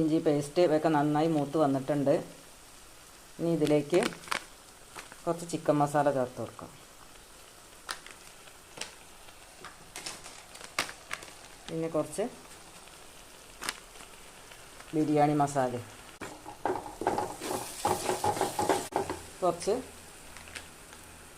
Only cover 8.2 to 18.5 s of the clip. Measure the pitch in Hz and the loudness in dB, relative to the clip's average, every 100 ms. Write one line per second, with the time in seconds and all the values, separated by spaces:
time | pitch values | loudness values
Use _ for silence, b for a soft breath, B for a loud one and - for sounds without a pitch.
8.2 | - - - - - - - - - - | -20 -20 -20 -20 -18 -12 -12 -12 -20 -20
9.2 | - - - - - - - - - - | -20 -20 -20 -18 -18 -18 -16 -14 -12 -14
10.2 | - - - - - - - - - - | -16 -18 -18 -18 -8 -4 -4 -6 -10 -10
11.2 | - - - - - 165 165 156 147 - | -10 -18 -20 -16 -8 -4 0 0 0 -2
12.2 | 240 - - - - - - - - - | -4 -6 -18 -20 -20 -20 -20 -20 -20 -20
13.2 | - - - - - - - - - - | -20 -20 -20 -10 -8 -8 -14 -18 -18 -18
14.2 | - - - - - - - 156 151 151 | -20 -20 -20 -20 -20 -18 -6 -2 2 4
15.2 | 147 147 143 143 127 123 - - - - | 6 4 2 2 0 -2 -8 -16 -18 -14
16.2 | - - - - - - - - - - | -14 -12 -16 -4 -2 -2 -6 -4 -2 -2
17.2 | - - - - - - - - - - | -4 -6 -6 -6 -6 -2 0 0 0 0
18.2 | - - - | 0 2 0